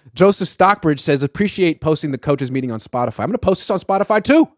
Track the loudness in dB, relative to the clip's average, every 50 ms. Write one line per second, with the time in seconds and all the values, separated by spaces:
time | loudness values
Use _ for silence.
0 | _ -8 0 2 4 4 4 2 -2 -4 0 2 4 4 4 2 0 -2 -2 0
1 | 0 0 0 0 0 -2 -2 -2 -4 -2 0 0 0 0 0 0 -2 -2 -2 -2
2 | -2 -6 -6 -4 -2 -2 -2 -2 -2 -4 -4 -4 -4 -6 -6 -8 -8 -6 -4 -4
3 | -4 -4 -4 -4 -4 -4 -4 -2 0 0 0 0 -2 -4 -4 -4 -2 -2 -2 -2
4 | 0 0 0 0 2 4 4 4 4 2 _